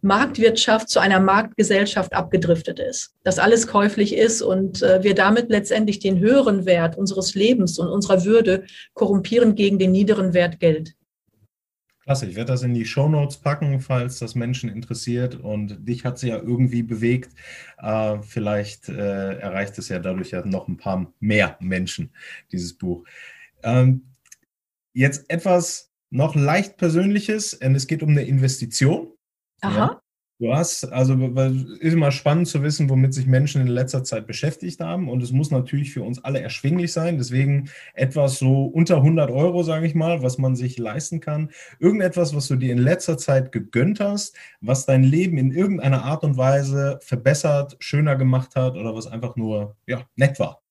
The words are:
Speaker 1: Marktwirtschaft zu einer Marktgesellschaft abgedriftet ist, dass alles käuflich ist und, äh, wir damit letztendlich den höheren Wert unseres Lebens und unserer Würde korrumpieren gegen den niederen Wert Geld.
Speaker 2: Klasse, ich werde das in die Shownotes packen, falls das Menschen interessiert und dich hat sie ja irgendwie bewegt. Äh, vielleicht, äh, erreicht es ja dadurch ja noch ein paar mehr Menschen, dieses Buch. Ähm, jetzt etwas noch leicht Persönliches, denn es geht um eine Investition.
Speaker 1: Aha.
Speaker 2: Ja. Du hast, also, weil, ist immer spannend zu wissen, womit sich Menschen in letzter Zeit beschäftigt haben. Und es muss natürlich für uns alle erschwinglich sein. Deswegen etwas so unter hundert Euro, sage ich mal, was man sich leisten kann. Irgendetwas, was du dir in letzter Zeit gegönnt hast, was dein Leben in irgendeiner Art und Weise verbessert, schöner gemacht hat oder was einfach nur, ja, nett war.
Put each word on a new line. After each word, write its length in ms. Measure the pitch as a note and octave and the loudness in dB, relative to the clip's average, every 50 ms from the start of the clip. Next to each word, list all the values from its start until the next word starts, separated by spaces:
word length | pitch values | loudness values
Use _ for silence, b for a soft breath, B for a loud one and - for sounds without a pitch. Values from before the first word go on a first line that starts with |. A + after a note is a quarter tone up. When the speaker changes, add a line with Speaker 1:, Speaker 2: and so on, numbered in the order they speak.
Speaker 1:
Marktwirtschaft 840 | - G3 G3 G#3+ C4+ C#4 C#4+ - A3 A3+ A3 A3+ - - A3 A3 A3 - | 2 2 2 4 2 0 0 4 4 4 4 4 2 2 2 2 2 0
zu 100 | - - | 2 2
einer 200 | - G3 G3 F#3 | 4 4 4 4
Marktgesellschaft 920 | G3 F#3+ G3 G#3 A3 A3+ - - G#3+ G#3+ G#3 G3 G3+ G3+ - G#3 F#3 - - | 4 4 4 2 0 -2 0 0 2 2 4 2 2 0 0 -4 -4 -2 -4
abgedriftet 680 | G3 F3 - - F3 D#3+ D#3+ E3+ E3 - - - - | -6 -4 0 0 0 2 2 0 0 0 -8 -8 -8
ist, 360 | - - - - - - _ _ _ | -8 -6 -6 -8 -12 -12 _ _ _
dass 160 | - F#3 D#3+ | -2 0 2
alles 260 | F3+ G#3 A#3 A3+ A3+ | 4 4 4 4 2
käuflich 500 | - - G3+ G3+ G#3 G#3 - G3+ G3+ - | 0 0 2 2 2 2 2 0 0 2
ist 280 | - A3 A3+ - - - | 2 2 2 2 0 0
und, 400 | - F#3 F#3+ G3 F#3+ - - - | 0 0 0 0 -2 -2 0 4
äh, 180 | F#3+ F#3 F#3 F#3 | 4 4 4 4
wir 120 | G#3 F#3+ | 2 4
damit 340 | G3 F#3+ G3 G#3+ A#3+ A#3+ A#3 | 4 4 4 4 2 2 2
letztendlich 480 | G#3+ G#3 G3+ - - A3 G#3+ G#3 G3+ G3+ | 0 0 0 0 0 0 0 0 -2 0
den 220 | - G3 F#3+ F3+ | 0 0 2 2
höheren 460 | F#3 G#3+ B3+ C#4 C4 A3+ G3+ G3 F3+ F3+ | 4 4 4 4 4 4 2 0 2 2
Wert 280 | F3+ E3+ E3 E3 E3 | 2 2 2 0 -2
unseres 380 | - G3 F#3 F#3+ F#3+ F#3 - - | -2 -4 -4 -2 -2 -4 -4 -2
Lebens 460 | F#3+ G3+ A3+ B3 B3 F#3+ F3 D#3+ - | 2 4 4 4 4 2 0 0 -2
und 80 | E3 E3+ | -4 -2
unserer 360 | D#3 G3+ G3 - G3 F#3 F3 | -2 -2 0 2 2 2 4
Würde 420 | G3 A3 A#3 A3+ F#3+ F#3 F#3+ F#3+ B B B B B B | 4 4 4 4 4 2 0 -2 B B B B B B
korrumpieren 600 | - A3+ F#3+ G3+ G3 F#3 - A3+ A#3 A#3+ A3 G#3 | -2 0 2 2 0 0 2 2 4 4 4 4
gegen 240 | G#3+ G3+ G3+ G3+ F#3+ | 4 2 2 4 4
den 120 | F#3 F#3 | 4 4
niederen 420 | F#3 F#3+ G3+ F#3+ G#3+ G3+ F#3+ F#3 E3+ | 4 4 4 2 2 2 2 2 2
Wert 240 | F3+ F3 F3 E3 - | 2 2 2 -2 0
Geld. 340 | - E3 D#3 D#3 D#3+ D#3 - _ _ _ _ _ _ _ _ _ _ _ _ _ _ _ _ _ _ _ _ _ _ | 2 2 2 2 -2 -10 -16 _ _ _ _ _ _ _ _ _ _ _ _ _ _ _ _ _ _ _ _ _ _
Speaker 2:
Klasse, 240 | C3+ C#3 C3 - G2 | -4 -4 -2 -2 -6
ich 80 | F2+ | -8
werde 160 | G2+ A#2+ B2 | -8 -4 -2
das 100 | B2+ B2 | -2 -2
in 140 | B2 B2 A#2+ | 0 -2 -2
die 100 | A#2 A2+ | -2 -4
Shownotes 520 | - - - D#3+ D3+ D#3 D3 C#3+ C#3 - - | -4 -2 0 2 2 2 2 0 -2 -6 -6
packen, 420 | _ D3 C#3+ D3 D#3 C#3+ C#3 C3+ | _ -4 -4 -2 -2 -2 -2 -2
falls 400 | C3 - C3 B2+ A#2+ B2 B2 - | -2 -2 -2 -2 -2 -4 -8 -8
das 160 | A#2+ A2+ A2+ | -12 -8 -6
Menschen 340 | A#2+ A#2 A#2+ B2+ B2+ - A#2 | -6 -4 -4 -4 -6 -6 -8
interessiert 680 | G2 A2 B2 - A#2 - - - A#2+ B2 B2 B2 B2 - | -10 -10 -10 -10 -10 -10 -6 -6 -4 -2 -4 -4 -6 -8
und 480 | - G#2 G#2+ G#2+ G#2+ G2+ G#2 - G2+ A2 | -10 -8 -6 -6 -6 -8 -10 -12 -8 -8
dich 180 | A#2+ B2 - | -8 -6 -6
hat 140 | B2 B2 - | -8 -8 -6
sie 80 | - B2 | -6 -6
ja 100 | A2+ G#2+ | -6 -6
irgendwie 460 | - A#2 B2 A#2+ C3 A#2+ A#2 A#2+ A#2 | -4 -4 0 2 2 2 2 -2 -4
bewegt. 480 | A2+ A#2 G#2 A2+ A#2 B2 B2+ B2 - _ B B B B B B B B B | -4 -4 -2 0 0 0 0 -2 -8 _ B B B B B B B B B
Äh, 420 | - A2 G#2+ A2 A2 G#2+ G#2+ G#2 | -6 -4 -2 -2 -2 -2 -4 -4
vielleicht, 680 | G#2 - - A#2+ G#2+ G#2 G#2+ G#2 G#2 G#2 - - _ - | -8 -10 -8 -6 -4 -2 -2 -2 -4 -6 -12 -16 _ -12
äh, 500 | - - G2+ G2+ G2 G2 G2 G2 F#2+ - | -10 -6 -4 -4 -4 -4 -6 -6 -8 -8
erreicht 360 | - G2+ F2+ F#2+ G2+ G2+ G2+ - | -10 -8 -6 -6 -6 -6 -8 -14
es 100 | F2+ - | -10 -8
ja 80 | F#2+ F2+ | -8 -6
dadurch 320 | E2 F#2 F#2 F#2 F#2 - | -6 -6 -6 -6 -6 -8
ja 160 | - F#2 F2 | -8 -8 -6
noch 220 | G2 F#2+ F#2+ - - | -4 -6 -6 -6 -8
ein 100 | F2+ - | -10 -8
paar 340 | - G2+ F#2+ F#2 F#2 - _ _ | -6 -6 -4 -4 -4 -8 _ _
mehr 380 | - G#2 G#2+ G#2 G2 D#2 - _ | -2 0 2 2 0 0 -4 _
Menschen, 520 | F2+ F#2 F#2 F#2 F#2 F2+ - - E2 - B B B B B B B B | -8 -6 -4 -4 -4 -6 -6 -10 -10 -12 B B B B B B B B
dieses 260 | - F#2 F2 F2 E2 _ | -10 -8 -8 -10 -12 _
Buch. 280 | - F2+ F2 F2 B B B B B B B B B B B _ - | -8 -8 -8 -8 B B B B B B B B B B B _ -6
Ähm, 400 | A2 A#2+ B2+ B2+ C3 C3 B2+ - _ _ _ _ _ - _ _ _ _ _ _ _ _ _ _ _ _ | 0 2 4 4 4 4 2 -2 _ _ _ _ _ -20 _ _ _ _ _ _ _ _ _ _ _ _
jetzt 320 | B2 C3 C#3 C#3 C#3+ - _ | 0 0 0 0 -2 -10 _
etwas 600 | D#3+ F3 - G3 F3+ F3+ E3+ - - - - _ _ _ _ _ | -6 -4 0 2 2 2 2 -2 -8 -12 -14 _ _ _ _ _
noch 240 | - C3 D3 D3+ - | -2 -2 0 0 2
leicht 420 | D3+ C#3+ C#3+ D#3 F#3+ G3+ - - _ | 2 2 2 2 0 0 -2 -6 _
Persönliches, 800 | - E3+ D#3+ E3+ F#3 G3 G#3 G#3 G#3 - G#3+ G#3+ G#3 - - - | -2 2 2 2 2 2 0 0 0 -2 -4 -4 -4 -8 -10 -4
denn 160 | - C3 C3+ | 0 2 2
es 140 | C#3 B2+ - | 2 2 -2
geht 160 | D#3 D3+ D#3+ | -4 -2 2
um 60 | D3+ | 2
eine 140 | D3 C#3+ C3+ | 2 2 2
Investition. 880 | - C3+ C3+ C3 B2+ - - A#2 A2 - - C3 C3+ E3 A2 - - - _ _ _ _ _ _ _ _ _ | 2 2 2 2 2 0 -2 -8 -8 -2 2 2 2 2 2 -4 -10 -18 _ _ _ _ _ _ _ _ _
Speaker 1:
Aha. 160 | - G3 G3 G#3 | -4 -2 0 2
Speaker 2:
Ja. 240 | G#3+ B3+ - - _ _ _ _ _ _ _ _ | 2 0 0 -4 _ _ _ _ _ _ _ _
Du 160 | A#2 A#2 B2+ | -2 0 0
hast, 300 | D3 F3 F3 - - - - | 0 0 -2 -4 -8 -8 -8
also, 240 | - B2+ C3 C3 C3+ C3 C3 B2+ B2 | 0 0 2 2 4 2 0 0 0
weil, 220 | C3 C3+ C3 C3 C3 C3 - - - | 0 0 2 0 -2 -4 -6 -10 -4
ist 140 | - D#3+ E3 | -2 0 2
immer 180 | E3 D#3 C#3+ | 4 2 2
spannend 380 | C#3 - - D3 D3 E3 F3 - | 0 0 0 0 2 2 0 0
zu 120 | - D3 | -2 -2
wissen, 280 | C3+ D3+ D3 - D#3 C3+ | -2 -2 0 0 0 2
womit 240 | C3+ C3 C3 C3+ C3 | 4 4 4 2 2
sich 120 | C3+ B2+ | 0 0
Menschen 360 | C3 C3 C3 C#3 D3 - C#3 | 2 4 4 2 2 0 0
in 60 | C3 B2+ | 0 0
letzter 360 | A#2+ B2 B2+ B2+ - C3+ C3 | 0 0 -2 -2 -2 -6 -6
Zeit 240 | - - A2 G#2+ - | -4 -8 -8 -8 -8
beschäftigt 540 | G#2+ - - D3+ D#3+ - - F3+ D#3+ _ | -10 -4 -4 -4 -6 -6 -10 -12 -10 _
haben. 260 | E3 E3 E3+ F3+ F#3 C#3+ | -8 -6 -6 -6 -4 -4
Und 160 | B2 B2+ B2 | -4 -4 -4
es 80 | A#2+ | 0
muss 180 | C3 C3 D3+ D3 | 0 0 0 0
natürlich 440 | D3 C3 B2+ - - C#3+ C#3+ C3+ - | 0 -2 -2 -2 -4 -4 -4 -4 -8
für 100 | C3+ G#2+ | -8 -8
uns 180 | G#2+ B2 B2 - | -8 -10 -10 -8
alle 160 | C3 C#3 C3 | -6 -6 -6
erschwinglich 500 | - - - - - C3+ D#3+ F3+ F3 E3+ | -6 -6 -10 -6 -4 -2 -2 0 -2 -2
sein. 260 | - E3+ D#3+ E3+ E3+ D3 | -4 -4 -4 -2 -2 -4
Deswegen 520 | B2 A#2+ B2 B2+ C3+ C#3 C#3+ C#3 C#3 B B B B B B | -4 -2 0 0 0 2 0 0 -2 B B B B B B
etwas 440 | - C3 C3 C3 D#3 C#3+ C3+ C3 - | -4 -4 -2 0 0 0 0 0 0
so 280 | - C3 C3+ C3+ C3+ | 2 2 2 2 2
unter 360 | C3+ - D#3+ E3 D#3+ F#3 D3+ | 0 2 0 2 4 4 4
hundert 300 | C3 D3+ E3 D#3+ D3 C3 | 6 4 4 4 2 0
Euro, 320 | A#2+ C3+ D3+ F3+ F3 F3 F3 | 0 0 0 2 2 0 -2
sage 240 | D#3 D#3+ D#3 E3 E3 | -2 -2 -2 -2 -2
ich 80 | D3 | 0
mal, 280 | E3 D#3 E3 E3+ E3+ B2+ | 0 0 0 -2 0 -2
was 140 | B2+ B2 - | -4 -2 0
man 200 | C3+ C3 B2+ B2 | 0 0 0 0
sich 200 | B2+ B2 B2+ - | -2 -6 -6 -6
leisten 440 | A#2 A2 G#2 D#3+ D#3 - - D#3+ | -8 -6 -6 -8 -8 -6 -8 -8
kann. 300 | - - D3+ D3+ D#3 D3+ B B B B B B | -6 -4 -4 -4 -4 -6 B B B B B B
Irgendetwas, 560 | D3+ F3 G#3 G#3+ F#3+ F3+ E3+ F3 F3 D3 D3 | 2 2 2 4 0 0 0 0 -2 0 -2
was 140 | D3 C3+ - | -4 -2 0
du 80 | C#3 B2+ | 0 0
dir 160 | B2+ B2+ A#2+ | 0 0 2
in 60 | B2 | 2
letzter 380 | B2 C3 F3 F3+ - - D#3+ - | 4 4 2 2 0 -4 -4 -4
Zeit 360 | - - C#3 C3+ C3 C3 - | 0 0 0 0 0 -2 -6
gegönnt 480 | A2+ F#2+ - - A2+ C3 F3+ G#3 G#3 | -8 -8 -2 0 0 2 2 0 0
hast, 340 | G#3 G3+ G3+ G3+ G3+ - B B B B B B | -2 -2 -2 -4 -6 -8 B B B B B B
was 260 | - A2 C3 C3 - | -2 -2 -2 -2 2
dein 180 | - C3+ C3 C3 | 2 4 6 6
Leben 340 | C3 C#3+ E3 F#3 F#3+ E3+ C#3+ | 6 6 4 2 2 0 0
in 140 | C3 C3+ | 0 0
irgendeiner 520 | C3 E3 F#3+ G3 G3 E3 - C#3 C3+ B2+ - | 2 0 0 0 0 0 0 0 0 0 0
Art 220 | C3 D#3 D3+ - | -4 -6 -2 -2
und 100 | D#3 C#3 | -2 0
Weise 640 | B2+ B2+ C3 C#3 C#3 C#3 C3+ C3+ C#3 C#3 C#3 C#3+ - | 2 2 2 2 2 0 0 -2 -2 -2 -2 -4 -6
verbessert, 760 | - - C3+ A#2 A2 C3+ C#3+ C#3+ - D#3+ D3 C#3+ C#3+ C#3 - _ | -6 -6 -6 0 2 2 2 2 0 0 0 0 -2 -4 -10 _
schöner 380 | - - - C#3+ D3+ D3+ C#3 C3 | -12 -4 0 0 2 2 2 2
gemacht 400 | C3+ C3 B2+ C3 B2+ - _ C3+ | 2 2 2 2 -2 -2 _ -2
hat 180 | B2+ B2+ B2+ | -2 -2 -2
oder 180 | - G#2+ A2+ A2 | -4 -8 -8 -8
was 140 | A2+ G#2+ - | -8 -10 -10
einfach 300 | A2+ A#2 A#2+ A#2 - - | -10 -10 -10 -8 -6 -6
nur, 400 | A2+ A2 A2 G#2 G#2 G#2 - _ _ - | -4 -4 -4 -4 -6 -6 -12 _ _ -8
ja, 160 | B2+ A#2+ - _ _ - | -8 -8 -8 _ _ 0
nett 200 | C3 C#3+ C#3+ - | 2 2 2 0
war. 240 | - D2+ - _ _ _ | -6 -6 -6 _ _ _